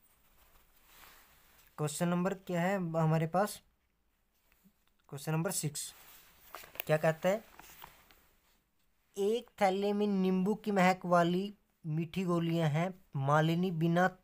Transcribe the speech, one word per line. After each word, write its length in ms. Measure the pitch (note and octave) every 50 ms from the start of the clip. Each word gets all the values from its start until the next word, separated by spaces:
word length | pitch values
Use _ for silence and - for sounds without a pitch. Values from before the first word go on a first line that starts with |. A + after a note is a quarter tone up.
| _ _ _ _ _ _ _ _ - _ _ - _ _ _ _ _ _ - - - - - - - _ _ _ _ - _ _ - _ - -
क्वेश्चन 300 | D3+ D3 D3 - F3 E3+
नंबर 260 | F3 F3 F3+ G3 G3
क्या 240 | F#3+ - - F3 E3+
है 160 | E3+ F#3 G3+
हमारे 500 | G3 F3+ E3 D#3+ D#3+ D#3+ D#3 D#3 D#3+ D#3+ D#3+
पास? 320 | D#3+ F3+ G3+ G#3 - - _ _ _ _ _ _ _ _ _ _ _ _ _ _ _ _ _ _ _ _ _ - _ _ _ _ _ _ _ -
क्वेश्चन 240 | - C#3+ - - D#3
नंबर 180 | D#3+ E3 G3 E3+
सिक्स। 400 | - - D3 C#3+ - - - - - - - - - - - - - - - - - - - - - -
क्या 100 | - D3+
कहता 320 | D#3 D#3+ D#3+ D#3 D#3+ - F3+
है? 140 | G3 A3+ - - - - - - - - - - - - - - - - _ _ _ _ _ _ _ _ _ _ _ _ _ _ _ _ _ _ -
एक 340 | G3 G3 G3+ A3+ A#3+ A#3+ - _ -
थैले 320 | G#3 F#3+ F#3 G3 G3+ G3+ G#3
में 140 | G3+ G#3
नींबू 480 | G#3 G3+ F#3+ F#3 F#3 F#3 F#3 F#3 G3 G#3+
की 140 | G#3+ - G#3 G3+
महक 340 | G3 F3+ F#3 F#3 F#3 -
वाली 460 | F3 F3+ F3 F3 E3+ F3+ F3+ G3 G3+ G#3 _ _ _ _ _ -
मीठी 400 | E3 D3+ D#3+ E3+ E3 - F3+ F#3+
गोलियां 460 | F3 F3 E3+ E3+ E3 E3 E3+ E3 D3+
हैं। 180 | C#3 D#3 E3+ F#3+ F#3 - - _ - C#3+
मालिनी 520 | C3+ C#3 D3 D#3 D#3 D#3+ E3 F3 F3+ F#3+ E3+
बिना 360 | D#3 E3 E3+ E3+ F3 F3+ F#3 F#3 -